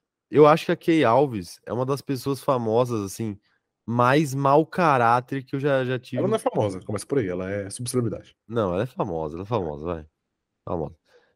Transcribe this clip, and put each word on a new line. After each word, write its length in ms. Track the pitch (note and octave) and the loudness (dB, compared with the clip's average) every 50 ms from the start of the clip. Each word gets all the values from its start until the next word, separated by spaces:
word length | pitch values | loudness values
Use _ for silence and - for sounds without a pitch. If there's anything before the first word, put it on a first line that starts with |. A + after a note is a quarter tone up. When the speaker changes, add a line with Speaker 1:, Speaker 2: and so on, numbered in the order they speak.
| _ _ _ _ _ _ | _ _ _ _ _ _
Speaker 1:
eu 160 | - C3+ D3+ D3 | 6 8 8 8
acho 180 | D3+ E3 - - | 8 6 2 -2
que 40 | |
a 60 | F3 - | -4 -2
Kay 260 | - - D#3+ D#3+ C#3 | 0 2 2 4 4
Alves 560 | A2+ A#2 C3 D3 C#3 A#2+ G2+ F2 - - - _ | 4 4 4 4 2 0 -6 -8 -10 -14 -18 _
é 80 | - G2+ | -6 -4
uma 120 | A#2+ C3 | -4 -2
das 160 | B2+ C#3+ C3 | -2 -4 -4
pessoas 400 | - - C#3 B2 - C#3 C#3 B2+ | -4 -6 -8 -6 -4 -4 -6 -4
famosas, 600 | - - C3+ B2+ A#2 A2 G#2+ A#2+ B2+ B2 A#2+ G#2+ | -2 -2 0 0 0 0 2 2 2 0 -2 -4
assim, 360 | G2+ F#2+ - - A#2 A2 G2 F#2+ _ _ _ _ _ _ _ _ _ | -4 -6 -6 -8 -8 -8 -8 -10 _ _ _ _ _ _ _ _ _
mais 480 | - A#2 A#2+ B2 B2 C3+ D#3 D#3+ C#3 B2+ | -4 0 2 4 4 4 4 2 0 -2
mau 320 | C#3 C#3 C3+ C#3 D3+ D#3+ | -2 2 4 4 4 4
caráter 800 | - - - F3+ D#3 C#3 B2+ A#2+ A2+ A#2+ B2+ B2+ - C#3 C#3 B2+ | 2 0 0 2 4 4 4 4 4 4 2 0 -4 -8 -10 -8
que 140 | - - C#3 | -8 -6 -4
eu 20 | |
já, 240 | C3+ D3 C#3 C3 C3 | -2 0 0 0 0
já 160 | B2 C3 B2 | -2 -4 -6
tive. 200 | B2+ - B2 B2+ | -6 -8 -6 -4
Speaker 2:
Ela 80 | D#3+ G3 | -2 -2
não 60 | A3 G#3+ | -2 -2
é 20 | |
famosa, 400 | - G#3 - D#3 A2 G2+ F#2+ F#2 | -2 -2 -2 -2 -2 -2 -4 -6
começa 260 | - - G#2+ G2+ - | -8 -8 -8 -8 -6
por 120 | - C#3 C#3 | -4 -2 -2
aí, 80 | G#2+ F2+ | -2 -2
ela 240 | F2 F2+ F#2 F#2 | -4 -6 -6 -6
é 180 | G2+ G2+ G2 G2+ | -6 -8 -8 -10
subcelebridade. 640 | - - B2 A#2+ - B2+ A#2+ A2 - - - - _ _ _ - | -12 -12 -10 -4 -4 -2 -2 -2 -4 -8 -12 -18 _ _ _ -6
Speaker 1:
Não, 260 | A2+ A#2 G#2+ F#2 F2 | -4 -2 0 0 0
ela 100 | F#2 A#2 | -2 -4
é 40 | B2+ | -4
famosa, 480 | - - D#3 G#2 E2+ D#2+ D#2+ D2+ D#2 | -4 -6 -6 -4 -4 -6 -6 -6 -8
ela 80 | E2+ G2 | -10 -6
é 20 | G2+ | -4
famosa, 380 | B2 A2 F2+ D#2 D2 D2 D2+ | -4 -4 -2 -4 -6 -8 -8
vai. 200 | E2+ F2 D#2+ D#2 - _ _ _ _ _ _ _ _ _ _ _ | -8 -8 -8 -10 -14 _ _ _ _ _ _ _ _ _ _ _
Famosa. 320 | - F2+ E2+ D#2 D2 - _ _ _ _ _ _ _ _ | -8 -6 -6 -6 -8 -10 _ _ _ _ _ _ _ _